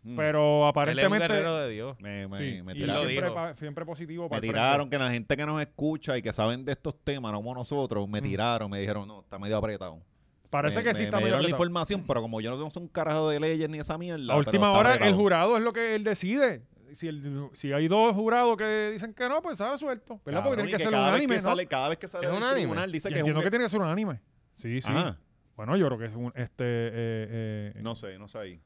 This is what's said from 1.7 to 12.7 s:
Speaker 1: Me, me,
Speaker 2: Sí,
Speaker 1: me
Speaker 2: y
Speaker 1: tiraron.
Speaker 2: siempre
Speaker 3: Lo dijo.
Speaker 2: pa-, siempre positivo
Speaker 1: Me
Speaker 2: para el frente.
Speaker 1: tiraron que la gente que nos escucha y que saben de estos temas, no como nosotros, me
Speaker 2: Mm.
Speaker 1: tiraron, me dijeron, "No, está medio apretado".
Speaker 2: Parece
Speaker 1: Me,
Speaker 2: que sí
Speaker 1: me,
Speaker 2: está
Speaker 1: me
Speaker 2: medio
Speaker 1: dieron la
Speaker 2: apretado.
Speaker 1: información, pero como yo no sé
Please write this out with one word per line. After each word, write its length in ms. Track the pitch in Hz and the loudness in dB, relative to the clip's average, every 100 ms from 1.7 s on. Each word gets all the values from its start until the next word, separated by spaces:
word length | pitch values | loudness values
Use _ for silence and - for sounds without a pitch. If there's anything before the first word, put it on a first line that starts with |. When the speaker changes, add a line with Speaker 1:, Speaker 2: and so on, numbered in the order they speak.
| 107 127 123 | -6 -8 -10
Speaker 1:
Me, 260 | 101 101 98 | -10 -8 -8
me, 80 | 98 | -6
Speaker 2:
Sí, 240 | 131 107 | -6 -8
Speaker 1:
me 80 | 92 | -10
Speaker 2:
y 20 | 92 | -6
Speaker 1:
tiraron. 260 | - 101 127 | -2 -2 -2
Speaker 2:
siempre 80 | 135 | -2
Speaker 3:
Lo 0 | |
dijo. 120 | - - | -2 -4
Speaker 2:
pa-, 200 | 165 139 | -8 -8
siempre 280 | 151 147 160 | -10 -10 -10
positivo 380 | 151 165 165 | -10 -10 -8
Speaker 1:
Me 60 | 170 | -6
Speaker 2:
para 80 | 113 | -4
el 40 | |
frente. 140 | 110 113 | -2 2
Speaker 1:
tiraron 300 | 127 143 139 | 2 2 0
que 100 | 139 | -2
la 100 | 127 | -2
gente 240 | 120 107 139 | -2 -2 -2
que 100 | 151 | 0
nos 140 | 151 | -4
escucha 560 | 147 - 151 156 - 127 | -6 -4 -4 -2 -4 -4
y 40 | |
que 100 | 113 | -2
saben 320 | 104 110 123 | 0 0 0
de 80 | 135 | -4
estos 220 | 131 160 - | -6 -6 -6
temas, 280 | - 139 117 | -6 -6 -4
no 80 | 104 | -6
como 140 | 113 | -6
nosotros, 540 | 127 120 143 127 104 101 | -10 -4 -2 0 -2 -2
me 140 | 104 | -4
Speaker 2:
Mm. 20 | |
Speaker 1:
tiraron, 480 | 104 95 113 117 104 | -2 0 0 0 -2
me 80 | 101 | -2
dijeron, 280 | 98 104 101 | -2 -2 -6
"No, 140 | 104 | -18
está 160 | _ 98 | _ -10
medio 180 | 101 110 | -2 0
apretado". 420 | 110 101 92 80 - _ _ _ _ | 0 -4 -10 -14 -20 _ _ _ _
Speaker 2:
Parece 280 | 143 151 160 | -2 0 0
Speaker 1:
Me, 40 | 233 | 0
Speaker 2:
que 80 | |
sí 80 | - | 0
Speaker 1:
me, 40 | 220 | 0
Speaker 2:
está 120 | 208 | 2
Speaker 1:
me 60 | |
Speaker 2:
medio 40 | 220 | 2
Speaker 1:
dieron 100 | - | 2
la 60 | 160 | 2
Speaker 2:
apretado. 100 | 170 | 0
Speaker 1:
información, 460 | 175 170 160 196 151 | 0 0 -4 -4 -2
pero 140 | 123 | -2
como 180 | 113 110 | -2 -4
yo 160 | 113 131 | -4 -6
no 140 | |
sé 100 | 151 | -8